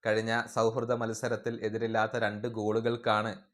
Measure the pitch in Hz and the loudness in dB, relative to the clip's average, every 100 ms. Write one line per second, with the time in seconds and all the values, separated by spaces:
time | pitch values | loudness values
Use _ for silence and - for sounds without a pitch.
0 | 113 107 113 117 117 - 113 117 117 120 | 2 2 2 0 0 2 2 2 0 0
1 | 117 113 120 113 - 117 110 110 113 113 | 0 -2 -2 -2 -4 -2 -4 -2 0 2
2 | 110 120 110 104 117 113 107 110 117 120 | 2 2 -2 -2 -6 -2 0 0 0 0
3 | 117 107 110 101 - | 2 2 0 -6 -14